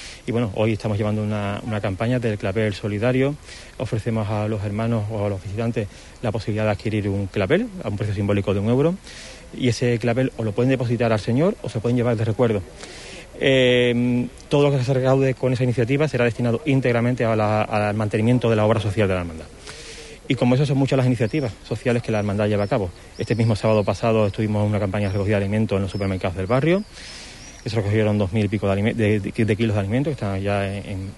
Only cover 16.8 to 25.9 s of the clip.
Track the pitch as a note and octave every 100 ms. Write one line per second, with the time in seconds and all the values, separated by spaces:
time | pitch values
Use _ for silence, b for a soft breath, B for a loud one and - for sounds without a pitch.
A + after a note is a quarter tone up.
16.8 | B2+ A#2 B2 B2 A2+ G#2+ G#2+ G#2+ - G#2+
17.8 | G#2 G#2+ G#2 G#2+ A2+ B2 A#2 G#2+ G#2+ A#2
18.8 | G#2 A2 F#2+ F#2 E2+ D#2+ D#2 - B B
19.8 | B B B B - C3 B2 B2+ C#3 C3+
20.8 | C3 C3 B2+ A#2+ A2 D#3 A#2+ - - A2+
21.8 | B2 A#2 - G#2+ G#2 G2+ G#2 G#2 G2+ B2
22.8 | F2+ B B - - A#2 A2+ G#2 A2 G#2+
23.8 | G2+ G2 A#2 A2 G2+ - G#2+ G#2 G#2 G2+
24.8 | G2+ G#2 G2 G2+ G2 G2+ G2+ G#2+ G#2+ G2
25.8 | F#2+